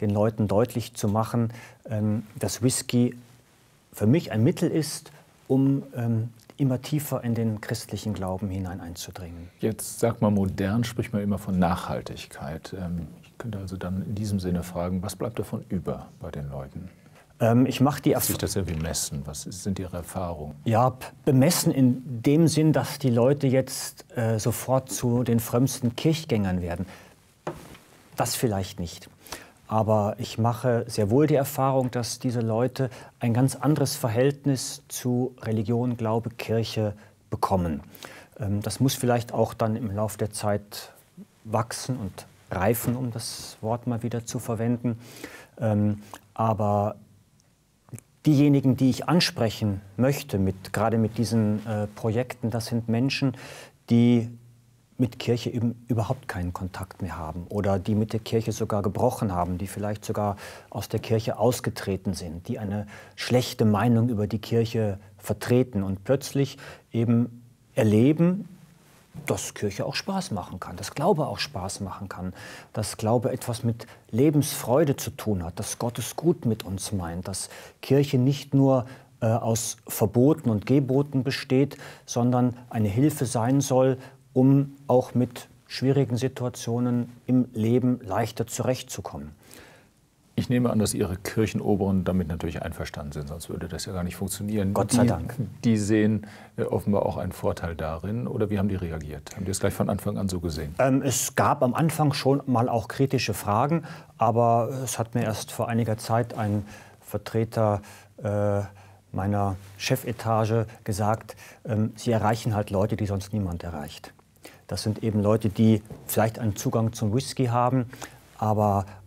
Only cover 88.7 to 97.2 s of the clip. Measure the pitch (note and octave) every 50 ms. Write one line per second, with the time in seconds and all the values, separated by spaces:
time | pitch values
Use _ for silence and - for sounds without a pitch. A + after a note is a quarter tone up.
88.7 | B2+ B2+ - - - - F#2 - - C#2+ C#2+ D2+ D#2+ - - - - - - -
89.7 | - - _ _ _ _ _ _ _ _ _ _ _ - F2+ - B2 B2 B2 A#2
90.7 | - A2 G2+ - - - G#2+ F2 F#2 - - - - A2+ A2 F#2+ - G#2+ - -
91.7 | G#2 F2+ G2 G2 G2 F#2+ F2 F2+ F#2 F#2 E2+ D2+ F2 E2+ - E2+ - - - -
92.7 | - - D2+ - - - D2+ D2 C#2+ D2+ D2 C#2+ D2+ - - - D#2 D#2 E2 E2
93.7 | E2+ D#2+ - - G2 F2+ F2 F2 E2+ - G2 F#2 - - G#2 G#2 G#2+ G#2+ G2 G2
94.7 | G2+ G#2 G2 G#2 - A#2+ - A#2+ A#2 E2+ - - - - - - - - - B2
95.7 | A2+ G#2+ G#2 G2 A2 G#2+ G#2+ G#2 G#2+ G#2 - - - - - - - - A2 -
96.7 | - G#2 - G2+ G2+ G2 - - D#2 D#2